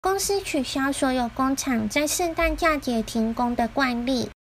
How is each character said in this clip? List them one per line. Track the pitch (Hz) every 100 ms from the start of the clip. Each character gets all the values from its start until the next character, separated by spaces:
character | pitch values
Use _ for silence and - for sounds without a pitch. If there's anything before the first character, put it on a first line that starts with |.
公 | 370 392
司 | - 403
取 | - 302
消 | 247 277 269
所 | 277 269
有 | 254 240
工 | - 262
厂 | 269 277 233 214
在 | 285 302
圣 | - 349
诞 | 330 330
假 | 311 330 294
节 | 269 233
停 | 214 226 226
工 | 226 240
的 | 240 226
惯 | 285 262 240
例 | 240 254 - -